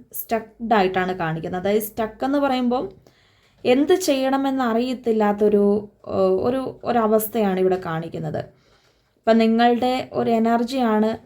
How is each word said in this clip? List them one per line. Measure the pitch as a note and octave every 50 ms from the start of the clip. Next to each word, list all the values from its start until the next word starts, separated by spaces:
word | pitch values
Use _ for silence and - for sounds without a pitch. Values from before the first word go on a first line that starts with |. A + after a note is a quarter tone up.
| - _ -
സ്റ്റക്ക്ഡ് | - - - A#3+ A3 A3 - _ - A#3 G#3+ A#3
ആയിട്ടാണ് | G#3 F#3 F#3 F#3 F#3+ F#3 F#3 F#3
കാണിക്കുന്നത്. | F#3 E3+ D#3+ D#3+ E3 D#3+ F3 F3+ F3+
അതായത് | F3 G3 G#3 A3+ A3
സ്റ്റക്ക് | - - - A3+ G#3+ - - C4
എന്ന് | C4 C#4 C#4+
പറയുമ്പോൾ | C#4 C4+ B3+ B3+ B3 A#3+ A#3+ B3+ F#4+ F#4+ - - _ _ _ _ _ _ _ _ _ _ _ _ -
എന്ത് | - B3 C4+ D4+ D4+ F#4
ചെയ്യണമെന്ന് | - - D#4 C#4 C4 C4 C4 C4+ C#4 C#4 C#4 C4+ C4 B3+
അറിയത്തില്ലാത്തൊരു, | A#3 A3 A3+ B3 C4 B3 - - A#3 A3 A3 G#3 G#3 G#3 G#3 G#3+ G#3 G#3 G3+ G3+ G3+ G3+ G#3 G#3 - _ _ -
ഏഹ്, | - G#3+ G3 F#3+ F#3 F#3+ F#3+
ഒരു, | - B3 B3+ C4 C4 - - - -
ഒരവസ്ഥയാണ് | B3 A#3+ A#3+ A3 G#3+ A3 A3 G#3+ - - A#3 G#3 G3 F#3 F#3
ഇവിടെ | F#3 F#3 F#3 F#3 -
കാണിക്കുന്നത്. | E3+ D#3+ D#3+ E3+ E3 - E3 D#3+ D3+ - - - - _ _ _ _ _ _ _ _ _ _ _ _ _ _
അപ്പം | _ A3+ A3+
നിങ്ങളുടെ | A3+ A3+ A3+ A3+ A3+ A#3+ A#3+ A#3+ A3+ B3 B3+ B3+ C4 - - -
ഒരു | - A#3+ A#3+
എനർജിയാണ് | A#3 A3+ A3+ A3+ A#3 A#3 A#3+ A3+ C4+ C4 B3 A3+ G#3+ G#3+ G#3+ A3 A3+ - -